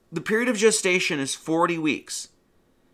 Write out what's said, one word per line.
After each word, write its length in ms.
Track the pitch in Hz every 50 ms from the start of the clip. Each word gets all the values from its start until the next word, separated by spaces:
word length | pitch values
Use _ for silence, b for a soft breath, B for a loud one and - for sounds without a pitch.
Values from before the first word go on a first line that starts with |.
| _ _
the 100 | 160 170
period 280 | - - 220 226 233 247
of 80 | 240
gestation 600 | 190 220 220 214 - - 185 180 180 180 - 170 143
is 160 | 135 131 -
forty 420 | - - 160 160 165 170 170 170
weeks. 520 | 160 156 151 113 - - - - - - - _ _ _ _ _ _ _ _ _ _ _ _